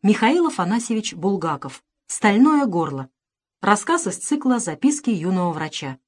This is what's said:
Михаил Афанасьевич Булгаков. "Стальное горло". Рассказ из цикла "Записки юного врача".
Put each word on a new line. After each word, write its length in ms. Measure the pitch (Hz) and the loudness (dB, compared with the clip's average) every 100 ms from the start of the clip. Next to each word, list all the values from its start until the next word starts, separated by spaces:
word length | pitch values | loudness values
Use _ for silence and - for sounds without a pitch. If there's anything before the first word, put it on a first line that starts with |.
Михаил 440 | 196 208 226 339 330 | 2 4 4 2 0
Афанасьевич 680 | - 175 226 226 220 - | 0 -2 -2 -2 -4 -4
Булгаков. 680 | 170 180 196 165 143 139 - _ _ _ | -4 -2 -2 -4 -6 -8 -16 _ _ _
"Стальное 580 | - 214 208 277 294 | 0 2 6 6 6
горло". 460 | 269 170 156 135 131 _ _ _ _ _ | 2 -2 -2 -6 -10 _ _ _ _ _
Рассказ 460 | - 208 - 339 208 | 0 0 2 -2 -2
из 100 | 170 | -6
цикла 440 | - 294 262 247 | -4 -2 0 0
"Записки 500 | 233 151 277 294 - | -2 0 0 0 -2
юного 420 | 202 170 185 175 | -2 0 0 0
врача". 460 | 156 156 - 143 131 | -2 -6 -8 -10 -10